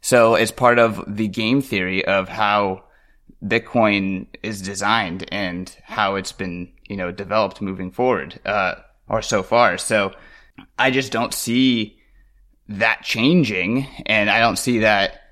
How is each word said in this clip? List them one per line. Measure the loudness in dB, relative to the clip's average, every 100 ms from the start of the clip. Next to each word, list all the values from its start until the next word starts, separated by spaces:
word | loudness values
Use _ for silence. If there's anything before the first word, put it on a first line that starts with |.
So | 4 6 6 6
it's | 2
part | 2 4 6
of | 4 2 -10
the | -4 -4
game | -2 0 0
theory | 0 -2 -2 -2
of | 0 0 0
how | -2 2 2 0 -4 -12 _ _ _ _ -14
Bitcoin | -2 -2 0 2 2 2 0 -4 -8 -12
is | -10 -8
designed | -8 -4 0 0 -2 -8 -8
and | -6 -6 -6 -10 -16
how | -10 -2 0
it's | 0 -6
been, | -8 -8 -8 -12 _ -14
you | -8
know, | -8
developed | -8 -4 0 0 -2
moving | -8 -6 -8
forward, | -2 0 0 -2 -10 -4
uh, | -2 -2 -4 -14 _ -6
or | -6
so | -2 -4
far. | 0 4 4 2
So | -2 0 0 -6 -20 -20 -20 -20 -20 -2
I | 0
just | 0 -2
don't | -4 -4
see | -6 -2 2 2 2 -4 _ _ _ _ _ _ _ -14
that | -2 0 0
changing, | -4 0 4 4 2 -2 -2 -4 -4 -12 -2
and | 0 2
I | 4
don't | 2 0
see | -2 2
that | 4 4 0 -4 -20